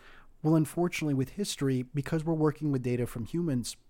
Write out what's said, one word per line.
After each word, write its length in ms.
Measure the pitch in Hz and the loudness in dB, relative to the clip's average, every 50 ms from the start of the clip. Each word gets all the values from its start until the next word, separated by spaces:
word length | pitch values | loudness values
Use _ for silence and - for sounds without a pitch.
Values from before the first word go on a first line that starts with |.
| - - - - - - - - | -20 -20 -20 -20 -20 -20 -20 -4
Well, 140 | - 156 160 | 2 4 4
unfortunately, 580 | 160 156 139 - 170 175 175 175 - 160 151 143 | 4 4 2 0 0 0 0 0 -2 -2 0 0
with 180 | 135 135 127 | 0 0 -2
history, 520 | - - 202 - - - 143 135 131 127 123 - - | -2 -4 -4 -4 -4 -2 0 0 0 0 -2 -2 -4
because 300 | 143 139 - - 165 151 | -4 -4 -2 -2 -2 0
we're 100 | 165 165 | 0 0
working 380 | 156 151 156 143 - 151 151 | 2 2 2 2 0 0 0
with 100 | 139 135 | 0 0
data 240 | 120 123 123 120 120 | 0 0 0 0 0
from 200 | 113 - 120 113 | -2 -4 -6 -8
humans 520 | 110 - 165 175 165 135 123 113 - - - _ | -4 -4 -2 0 0 0 0 -2 -2 -8 -12 _